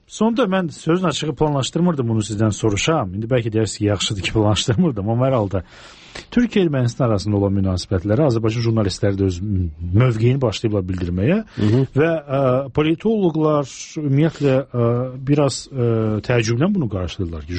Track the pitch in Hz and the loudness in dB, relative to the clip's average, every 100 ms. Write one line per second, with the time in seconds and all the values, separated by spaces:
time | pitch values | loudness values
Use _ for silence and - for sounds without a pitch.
0 | _ - 220 233 220 190 170 - - 170 | _ -2 0 2 0 0 -2 -4 0 0
1 | 180 - 151 135 156 143 127 165 175 151 | 0 -2 -6 -2 0 0 -2 0 0 0
2 | 120 113 104 104 110 98 110 101 - 160 | 0 -2 -2 0 0 0 0 0 0 0
3 | 101 95 113 127 113 110 110 - 104 101 | -2 -6 -2 -2 0 0 -2 0 -2 0
4 | - 104 87 113 107 104 - 104 180 107 | -2 -4 -2 2 2 2 0 2 0 0
5 | 98 117 131 131 101 95 - - - - | -2 0 2 2 0 -4 -6 -16 -20 -20
6 | - - - - 240 214 175 139 120 - | -20 -20 -4 0 2 2 2 2 0 0
7 | 127 104 98 101 101 98 95 92 - 95 | 0 0 0 2 2 2 0 -2 -2 -2
8 | 98 110 156 113 110 113 117 110 101 - | 0 2 2 2 0 0 0 0 0 0
9 | 101 98 98 87 104 95 87 78 87 95 | -2 0 0 -2 -4 -2 -2 -6 0 4
10 | 127 110 117 139 127 95 117 104 92 92 | 4 4 2 2 0 0 -2 0 -2 -4
11 | 87 90 107 202 214 - 104 117 131 135 | -4 0 2 0 -2 -2 2 2 2 2
12 | 160 165 143 135 135 127 139 120 156 160 | 2 0 -2 0 2 0 0 0 0 0
13 | 214 220 185 156 156 151 135 - - 165 | 0 2 2 2 2 2 -2 -10 -12 -6
14 | 151 135 156 - 143 131 131 123 117 120 | 0 2 2 2 2 2 0 0 2 0
15 | 127 127 135 147 139 - - 135 120 113 | -4 -6 0 2 2 -2 -8 -2 0 2
16 | 110 107 - 120 113 117 175 202 120 95 | 0 -2 0 0 0 0 0 0 -2 -4
17 | 90 - 87 80 76 | -6 -6 -6 -8 -6